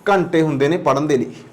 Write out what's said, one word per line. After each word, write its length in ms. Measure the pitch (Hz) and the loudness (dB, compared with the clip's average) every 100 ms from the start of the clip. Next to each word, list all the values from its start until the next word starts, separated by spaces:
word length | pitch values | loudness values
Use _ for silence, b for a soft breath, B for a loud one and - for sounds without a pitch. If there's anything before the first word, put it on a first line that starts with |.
| - | 0
ਘੰਟੇ 320 | 196 175 170 | 0 2 0
ਹੁੰਦੇ 260 | 156 139 143 | 0 0 0
ਨੇ 100 | 175 | 0
ਪੜ੍ਹਨ 300 | 175 135 151 | 0 0 0
ਦੇ 100 | 135 | 0
ਲਈ, 140 | 110 - - | -2 -8 -20